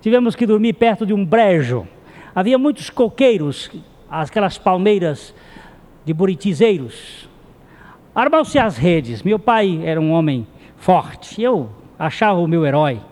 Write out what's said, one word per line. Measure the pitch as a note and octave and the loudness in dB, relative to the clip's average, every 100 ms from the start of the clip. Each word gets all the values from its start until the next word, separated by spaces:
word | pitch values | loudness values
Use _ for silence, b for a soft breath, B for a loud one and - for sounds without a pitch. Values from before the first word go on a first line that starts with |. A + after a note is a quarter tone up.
Tivemos | G#3+ B3 A#3+ - | 2 2 2 0
que | A#3 | 0
dormir | G#3+ A#3 | 2 0
perto | - A#3 G3+ | 2 0 0
de | G#3 | -2
um | G#3 F#3 | -2 0
brejo. | A3 G#3+ E3+ B2+ B2 E2 - B B B | 2 4 2 0 -4 -8 -18 B B B
Havia | - F#3+ B3+ | -4 0 2
muitos | C#4+ C#4+ - | 0 -2 -8
coqueiros, | - A3+ - C4+ G#3+ D3 B2+ - F3 - - - | -2 -2 2 2 2 -2 -6 -12 -18 -20 -20 -14
aquelas | D3+ D3+ G#3+ G3 - | -8 -6 -2 -2 -2
palmeiras | - F#3 G3 G#3 E3+ C#3 - B B B B B - - | -2 0 2 0 0 -6 -12 B B B B B -20 -16
de | - | -8
buritizeiros. | D#3+ F#3+ F3+ G3+ D3 A3+ F#3+ A#2+ - - - - - - - B B B B - | -2 -2 -2 -4 0 0 0 -6 -14 -20 -20 -20 -20 -20 -20 B B B B -10
Armam-se | - C4+ D#4 D4+ C#4 | -2 2 2 2 0
as | A3+ C#3 | 0 0
redes. | D#3+ E3 A#2 A2+ | 2 2 -2 -6
Meu | F3+ G#3+ | -2 0
pai | - A3+ G3 E3 | 2 2 2 -2
era | E3 D#3+ | -2 -2
um | D#3 | 2
homem | E3 D#3 C3 G#2+ B B - | 2 0 -2 -6 B B -8
forte. | - F3+ - - - - | 2 2 0 -16 -18 -4
Eu | A#3+ A3+ A2+ G#2+ - - | -2 -2 -4 -14 -20 -8
achava | D#3 - A3 F#3 | -8 0 0 2
o | E3+ | 0
meu | E3 | 0
herói. | D3+ C#3 D3+ A#2 - | 0 0 0 -4 -12